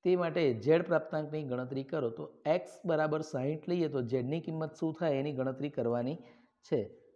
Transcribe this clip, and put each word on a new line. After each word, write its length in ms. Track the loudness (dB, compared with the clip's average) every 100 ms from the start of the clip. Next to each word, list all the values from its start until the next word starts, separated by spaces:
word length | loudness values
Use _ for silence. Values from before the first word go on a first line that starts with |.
તે 120 | 4 2
માટે 460 | 2 2 2 2
ઝેડ 200 | 4 4
પ્રાપ્તાંકની 600 | 6 0 0 -6 -4 -6
ગણતરી 400 | -4 -4 -4 -6
કરો. 260 | -4 -2 -2
તો 200 | -4 -12 -6 0
એક્સ 340 | 0 0 -8 0
બરાબર 360 | 2 2 0
સાઈઠ 480 | -2 -2 -2 -2 -2
લઈએ 180 | 0 0
તો 140 | 0
ઝેડની 380 | 0 0 0 -4
કિંમત 340 | -4 -4 -6
શું 200 | -2 -4
થાય 200 | 0 0
એની 180 | 2 0
ગણતરી 380 | -2 -2 -2 -4
કરવાની 460 | -2 0 0 -2 -4 -12 -20 _ _ -2
છે. 120 | -2 -2 -10 -20